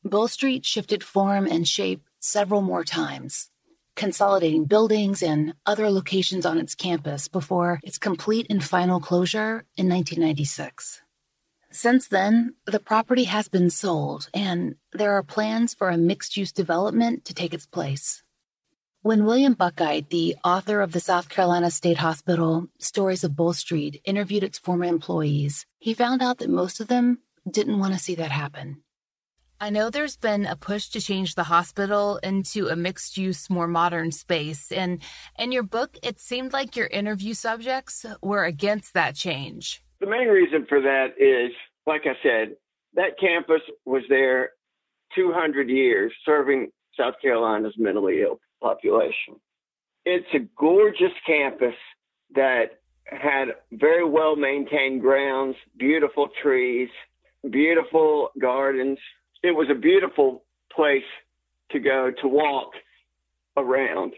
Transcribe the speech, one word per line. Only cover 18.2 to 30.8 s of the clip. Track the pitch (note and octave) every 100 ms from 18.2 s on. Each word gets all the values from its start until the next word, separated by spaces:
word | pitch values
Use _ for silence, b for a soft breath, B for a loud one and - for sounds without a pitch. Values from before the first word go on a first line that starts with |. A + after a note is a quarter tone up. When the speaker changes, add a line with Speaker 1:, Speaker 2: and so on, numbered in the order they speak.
| _ _ _ _ _ _ _ _
Speaker 1:
When | G#3 A3 G#3
William | A#3+ C#4
Buckeyte, | A#3 F3+ D#3 D#3+ D3+ D3
the | E3+ E3 E3
author | F3 F3+ F#3+ G#3
of | F#3+
the | F3
South | - F3+ E3+
Carolina | - F3+ F3 F3
State | - F3 E3+
Hospital, | D#3+ D#3 - E3+ E3 E3 E3+ _
Stories | - - G3 F#3
of | F3 C#3+
Bull | E3+
Street, | E3+ - E3 D3 C#3+ -
interviewed | G3 G3 G3+
its | F#3+ -
former | - F3 F3
employees, | E3+ - F3 D3+ D3 C#3+ C#3+ - _
he | A3+ A3
found | A#3+ B3+
out | B3 B3
that | -
most | F3+ F3+ -
of | A3
them | B3 A#3+ B3 _ _ -
didn't | - G#3 G#3
want | G3
to | F#3+
see | - E3+
that | D#3+
happen. | C#3 C#3+ C#3+ C3+ C#3+ _ _ _ _ _ _ _ _
I | G#3
know | G#3 A3
there's | C#4+ D4+ -
been | A3+ G#3 G3+
a | -
push | - G#3